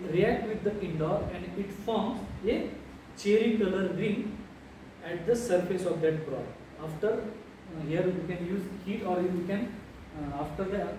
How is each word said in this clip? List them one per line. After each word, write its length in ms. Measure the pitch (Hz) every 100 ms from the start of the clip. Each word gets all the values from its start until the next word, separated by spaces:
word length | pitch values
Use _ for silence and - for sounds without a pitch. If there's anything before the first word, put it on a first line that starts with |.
| -
react 360 | 170 220 247 214
with 160 | 214
the 80 | 208 214 180
indole 360 | 156 156 151 -
and 120 | - 180 -
it 140 | 196 - 226
forms 360 | 214 214 - - - 202
a 240 | - - - - - - -
cherry 400 | 202 220 233 214
color 300 | 180 190 185
ring 440 | - 202 - - - - - - - - - 165
at 200 | 175 190
the 100 | -
surface 500 | 185 180 180 180 175
of 160 | 156
that 240 | 160 156 139
broth. 240 | 123 117 - - -
After, 280 | 160 156 214
uh, 760 | 240 214 - - - - 160 139
here 180 | 170 180
you 180 | 175 160
can 180 | 175 175
use 180 | 196 - - 196
heat 180 | 220 185
or 160 | 180
you 240 | 180 180 180
can, 260 | 202 247 - - - - 156
uh, 240 | 143 139
after 220 | 151 -
the 240 | 190 202 -